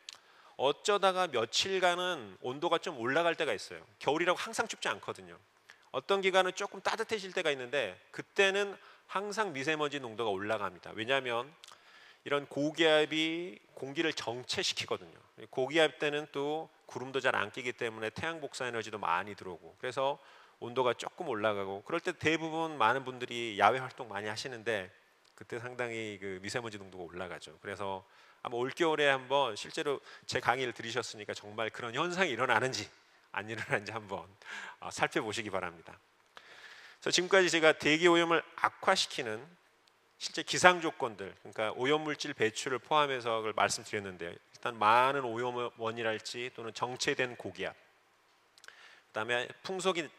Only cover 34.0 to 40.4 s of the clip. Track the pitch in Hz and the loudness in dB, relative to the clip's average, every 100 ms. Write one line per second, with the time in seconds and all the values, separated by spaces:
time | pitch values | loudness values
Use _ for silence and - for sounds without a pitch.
34 | 101 95 87 98 - - - - 90 - | -8 -10 -10 -18 -14 -12 -12 -12 -10 -2
35 | 151 170 113 104 104 95 87 85 90 87 | -2 0 -4 -4 -4 -4 -6 -10 -18 -20
36 | _ _ _ - - - - - - - | _ _ _ -20 -20 -20 -20 -20 -20 -6
37 | - 143 180 190 180 165 156 147 147 156 | 2 2 6 6 8 8 6 6 4 6
38 | 175 170 170 165 - - - - - 190 | 8 6 6 2 0 0 0 2 2 2
39 | - - 120 110 151 180 _ _ _ _ | 0 -4 -6 -8 -10 -20 _ _ _ _
40 | _ _ - - | _ _ -8 -6